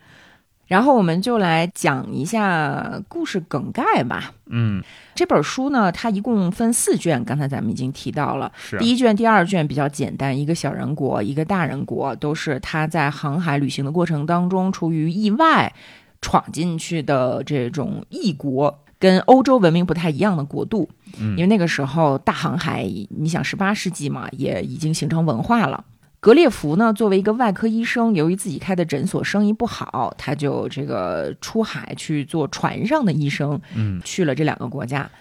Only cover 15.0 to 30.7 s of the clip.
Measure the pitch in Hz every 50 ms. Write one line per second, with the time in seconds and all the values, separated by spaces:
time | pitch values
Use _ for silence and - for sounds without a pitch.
15 | 151 165 170 208 214 202 214 294 320 320 285 196 110 - - - - - - -
16 | _ _ _ _ - - - 165 - - - 143 170 175 165 160 - - 170 160
17 | 135 151 143 127 127 127 123 143 139 - 147 135 120 123 - 143 120 - - -
18 | - - - 349 311 190 143 135 - 139 127 131 147 143 - - _ _ _ -
19 | 190 190 185 185 - - 254 262 247 277 262 240 185 160 160 175 180 180 156 175
20 | 180 165 147 131 190 214 180 147 143 143 - 143 - - 226 202 - - - _
21 | _ - - - 107 107 95 123 175 196 226 196 170 160 - 143 139 127 143 165
22 | 160 143 135 139 - 226 151 135 156 139 127 - - - 117 120 117 98 87 101
23 | 98 - - - 151 165 170 - 139 - - - 196 196 214 - - 185 170 -
24 | 143 139 139 131 - - - 139 139 - - 90 85 139 123 - 156 156 160 -
25 | 151 139 165 165 165 156 123 113 - - 233 233 185 135 - - - - - _
26 | _ _ _ _ - 202 254 339 339 247 - - - 147 156 196 233 226 214 214
27 | 226 202 190 196 196 214 214 254 247 214 180 - 226 226 220 226 233 233 - 240
28 | 226 226 208 151 151 165 190 196 - 190 135 - - 185 185 175 165 165 143 -
29 | - 196 - 135 135 - - 202 208 208 220 - 240 - - - - - - -
30 | 117 - - - - 135 143 143 147 139 131 117 104 127